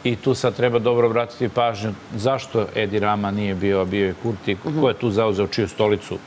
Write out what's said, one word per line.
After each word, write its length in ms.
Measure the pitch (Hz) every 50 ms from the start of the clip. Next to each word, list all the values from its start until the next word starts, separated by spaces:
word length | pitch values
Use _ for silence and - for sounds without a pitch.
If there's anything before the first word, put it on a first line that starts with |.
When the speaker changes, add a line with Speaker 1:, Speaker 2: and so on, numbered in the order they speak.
| -
Speaker 1:
I 120 | 127 120
tu 200 | 110 - 139 127
sad 200 | - - 127 101
treba 240 | - 117 123 117 120
dobro 280 | 110 120 123 120 120 117
obratiti 420 | 110 117 120 117 - - 127 110
pažnju 440 | 98 120 120 120 110 98 101 110 101 - - - -
zašto 500 | 113 101 127 135 131 - - - 120 104 - -
Edi 240 | - 110 101 98 107
Rama 320 | 98 104 107 104 101 101
nije 240 | 98 104 104 101 98
bio, 260 | 92 92 101 98 95
a 40 | 95
bio 200 | 92 95 101 101 95
je 60 | 90
Kurti, 440 | - - 117 113 92 - - 101 95
Speaker 2:
Mhm. 240 | - 156 151 156
Speaker 1:
ko 60 | 151 131
je 60 | 110
tu 160 | - - 120
zauzeo 360 | 101 101 113 110 101 92 101 92
čiju 200 | - - 110 92
stolicu 500 | - - 107 107 104 101 - - - 95 -